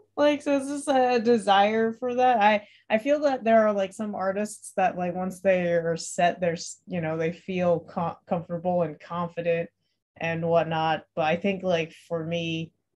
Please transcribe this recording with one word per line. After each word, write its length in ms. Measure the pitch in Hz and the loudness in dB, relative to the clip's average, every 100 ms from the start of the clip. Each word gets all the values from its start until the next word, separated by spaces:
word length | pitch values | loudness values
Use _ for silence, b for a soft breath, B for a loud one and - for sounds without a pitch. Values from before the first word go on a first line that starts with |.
| _ - | _ 0
Like, 260 | 294 294 | 2 2
so 160 | 294 277 | 0 -2
it's 100 | 269 | -2
just 200 | 285 294 | -6 0
a 320 | 269 247 247 | 2 4 2
desire 760 | 220 240 196 196 208 220 226 | 2 2 4 4 4 2 0
for 220 | 226 247 247 | -2 -4 2
that. 260 | 254 240 | 4 6
I, 260 | 208 208 208 B - | 4 4 0 B -2
I 80 | 220 | -2
feel 220 | 269 294 | 2 2
that 240 | 294 262 | 2 0
there 240 | 214 226 214 | 4 4 4
are, 40 | |
like, 200 | 202 190 | 2 -2
some 220 | 190 214 196 | -6 -8 -4
artists 560 | 190 196 208 - - - | -4 -2 -4 -8 -8 0
that, 200 | 185 175 | 0 0
like, 160 | 180 | -4
once 280 | 185 185 180 | -4 -6 -2
they 200 | 196 185 175 | 0 2 2
are 220 | 170 165 165 | 0 0 -4
set, 460 | - - 175 - | -6 0 0 2
they're 120 | 180 | -2
s-, 280 | 170 - - - | -2 -8 -16 -10
you 120 | 180 | -6
know, 160 | 160 160 | -4 -2
they 160 | 165 | -4
feel 480 | 170 - 185 180 165 | -6 -6 -2 0 0
co-, 360 | 165 - 170 - - | -2 -6 -6 -6 -6
comfortable 560 | 180 165 170 180 180 | -6 -6 -6 -2 0
and 180 | 160 151 | -2 -4
confident 680 | - 170 175 170 170 165 170 _ _ _ _ - | -10 -8 -6 -6 -2 -2 -4 _ _ _ _ -10
and 300 | 165 165 165 | -6 -4 0
whatnot. 540 | 170 165 160 160 156 - - | 2 2 0 0 -2 -4 -4
But 100 | 156 | -2
I 100 | 175 | 0
think, 260 | 202 190 | -2 -2
like, 320 | 185 165 160 - - | 0 0 -2 -10 -8
for 180 | 170 160 | -8 -4
me, 460 | 170 165 165 160 _ _ | -4 -4 -6 -8 _ _